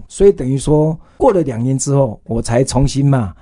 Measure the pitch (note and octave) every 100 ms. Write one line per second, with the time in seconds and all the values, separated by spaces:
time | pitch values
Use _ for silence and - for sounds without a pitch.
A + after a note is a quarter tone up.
0 | - - G3+ F#3+ B2+ C3+ C3+ D3+ D#3 D#3+
1 | - _ C4+ G3 D3+ A2+ B2 C3+ C#3+ C#3
2 | C3 G#2 - A2+ A2+ A#2+ C3+ B2 C#3 C3+
3 | C#3+ C3+ G2+ -